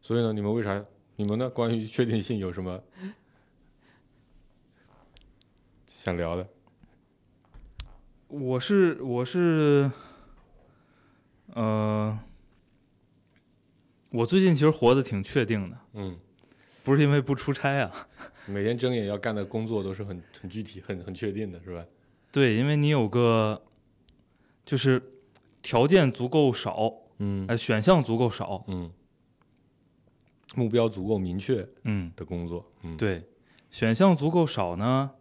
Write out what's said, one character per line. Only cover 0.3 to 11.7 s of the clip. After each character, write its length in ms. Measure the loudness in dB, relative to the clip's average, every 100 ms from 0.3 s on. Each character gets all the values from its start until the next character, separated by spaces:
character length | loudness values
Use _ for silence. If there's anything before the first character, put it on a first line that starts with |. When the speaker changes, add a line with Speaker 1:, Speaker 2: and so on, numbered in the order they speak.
Speaker 1:
你 80 | 0
们 140 | -2
为 100 | -2
啥， 220 | -2 -4 -6 _ _ -6
你 80 | -4
们 120 | -2
呢？ 120 | -4
关 280 | -2 -2 -2
于 80 | -4
确 200 | -2 0
定 160 | 0
性 160 | -2 -6
有 160 | -6
什 100 | -6
么 180 | -8 -10 -14 -16 -16 -16 _ _ _ _ _ _ _ _ _ _ _ _ _ _ _ _ _ _ _ -20 _ _ _ _ _ _ _
想 300 | -10 -6 -4
聊 200 | -4 -4
的？ 120 | -8 _ _ _ _ _ _ _ _ _ _ -20 -20 -18 -18 -18 _ _ _
Speaker 2:
我 300 | -8 -4 -4
是， 420 | 2 4 4 2
我 240 | -4 -2 -2
是， 640 | 0 2 4 6 4 4 -2 -18 -20 -20 -20 _ -20 _ _ _ _ _ _ _ _ -14
呃， 720 | -4 -2